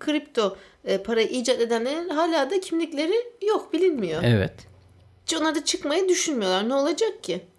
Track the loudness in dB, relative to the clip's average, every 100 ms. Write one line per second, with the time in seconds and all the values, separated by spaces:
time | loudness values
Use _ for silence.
0 | -2 -2 -2 -2 -2 -2 -18 _ -2 -2
1 | 0 0 0 0 0 0 2 0 0 -4
2 | -4 0 2 2 0 -2 -2 -4 -2 -2
3 | 0 0 -2 -4 0 0 0 2 2 2
4 | -2 0 4 4 2 -6 -20 -20 -20 -20
5 | -20 _ -6 0 0 0 -2 -4 0 0
6 | 2 2 0 0 2 2 2 0 0 0
7 | -2 -2 -8 -8 -8